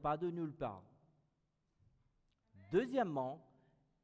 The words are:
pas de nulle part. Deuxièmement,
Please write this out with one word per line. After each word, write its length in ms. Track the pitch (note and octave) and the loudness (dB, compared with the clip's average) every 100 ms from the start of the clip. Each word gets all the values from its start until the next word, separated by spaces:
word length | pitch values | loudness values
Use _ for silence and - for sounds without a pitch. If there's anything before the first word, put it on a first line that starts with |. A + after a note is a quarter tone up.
pas 140 | D3 D#3 | 0 0
de 120 | F3 | 0
nulle 220 | E3+ D#3+ | -2 -4
part. 320 | C#3+ B2 F#2+ F#2+ - _ _ _ _ _ _ _ _ - _ _ _ _ _ _ G2+ G2 | -4 -6 -6 -14 -20 _ _ _ _ _ _ _ _ -20 _ _ _ _ _ _ -20 2
Deuxièmement, 720 | E3+ B3+ C4 G#3 C#3+ C3 D#3 - - _ _ _ _ | 2 4 2 2 2 -2 -4 -14 -20 _ _ _ _